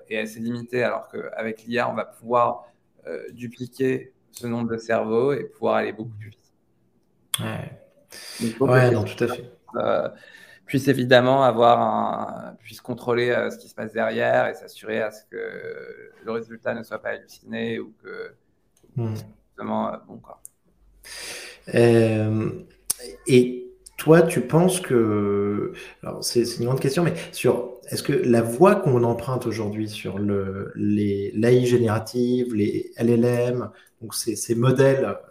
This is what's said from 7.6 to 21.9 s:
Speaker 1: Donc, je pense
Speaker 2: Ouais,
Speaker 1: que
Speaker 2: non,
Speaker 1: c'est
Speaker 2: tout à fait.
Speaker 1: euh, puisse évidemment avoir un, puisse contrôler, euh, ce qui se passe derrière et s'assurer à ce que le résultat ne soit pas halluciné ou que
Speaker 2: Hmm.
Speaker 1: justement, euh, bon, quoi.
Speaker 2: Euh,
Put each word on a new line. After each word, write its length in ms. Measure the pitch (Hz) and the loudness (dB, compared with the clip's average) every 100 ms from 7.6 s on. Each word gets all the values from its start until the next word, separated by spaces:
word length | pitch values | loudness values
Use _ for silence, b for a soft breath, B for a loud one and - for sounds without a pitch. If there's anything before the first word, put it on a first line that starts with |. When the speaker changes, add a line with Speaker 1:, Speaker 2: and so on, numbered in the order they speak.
| - - _ _ _ B B B | -12 -16 _ _ _ B B B
Speaker 1:
Donc, 120 | 117 | -8
je 60 | - | -2
pense 120 | 131 | 4
Speaker 2:
Ouais, 200 | 127 123 | 6 6
Speaker 1:
que 40 | |
Speaker 2:
non, 140 | 113 104 | 4 -2
Speaker 1:
c'est 80 | - | -2
Speaker 2:
tout 80 | |
à 40 | 120 | -4
fait. 240 | 123 - - - 113 | -4 -12 -20 -12 -6
Speaker 1:
euh, 340 | 113 107 - B B B B B - | 0 0 -2 B B B B B -4
puisse 220 | 135 - | -2 0
évidemment 560 | 135 123 127 127 135 | -2 6 6 6 4
avoir 380 | 131 120 120 120 | 4 6 6 6
un, 760 | 113 107 107 107 107 - - - | 2 0 -2 -4 -8 -10 -14 -16
puisse 200 | - - | -20 -20
contrôler, 520 | - 123 123 120 120 | -12 -8 -2 0 2
euh, 180 | 120 107 | 0 -2
ce 80 | 110 | -8
qui 100 | - | -18
se 80 | - | -12
passe 160 | 113 | -8
derrière 560 | 110 110 113 120 123 113 | -4 -2 0 2 2 2
et 60 | |
s'assurer 480 | 104 - - 104 110 | -4 -16 -16 -6 -4
à 100 | 113 | -4
ce 140 | 110 _ | -8 _
que 840 | 104 101 92 85 71 64 60 60 _ | -10 -10 -10 -12 -14 -16 -18 -20 _
le 80 | 110 | -8
résultat 440 | 113 113 113 120 117 | -8 -8 -10 -6 -6
ne 80 | |
soit 160 | 110 107 | -8 -10
pas 100 | 110 | -8
halluciné 720 | 104 - - 110 113 113 110 | -10 -14 -20 -12 -8 -6 -6
ou 120 | 107 _ | -10 _
que 320 | 95 95 95 - _ _ _ _ _ - | -18 -14 -14 -16 _ _ _ _ _ -6
Speaker 2:
Hmm. 160 | 113 | -6
Speaker 1:
justement, 800 | 110 107 - _ - 110 110 107 | -6 -12 -20 _ -14 -8 -4 -6
euh, 40 | - - | -8 -16
bon, 120 | 113 | -20
quoi. 240 | - - - _ _ _ _ _ B B B B B B - | -20 -20 -20 _ _ _ _ _ B B B B B B -2
Speaker 2:
Euh, 800 | 117 117 | 4 6